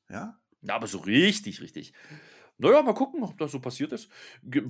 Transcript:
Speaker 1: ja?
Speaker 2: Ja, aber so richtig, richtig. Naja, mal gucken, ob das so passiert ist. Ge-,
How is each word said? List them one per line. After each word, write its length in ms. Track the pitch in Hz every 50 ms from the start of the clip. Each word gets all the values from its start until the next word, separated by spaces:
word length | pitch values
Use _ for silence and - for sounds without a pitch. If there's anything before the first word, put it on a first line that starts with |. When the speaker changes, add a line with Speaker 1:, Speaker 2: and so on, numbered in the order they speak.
| _ -
Speaker 1:
ja? 300 | 160 214 180 220 - _ _ _ _ _ -
Speaker 2:
Ja, 100 | 98 101
aber 100 | - 110
so 100 | - 101
richtig, 640 | 90 78 95 107 135 175 208 208 208 - - - -
richtig. 320 | - 82 - - - - _ - - - 151 - - - - - - _ _
Naja, 240 | - - 165 254 302
mal 140 | 277 254 208
gucken, 280 | - 262 269 262 330 233
ob 140 | 180 -
das 160 | - 156 139 131
so 80 | 139
passiert 320 | 127 127 123 - 143 151 127
ist. 160 | 113 - - _ - - - - - -
Ge-, 240 | - 127 - -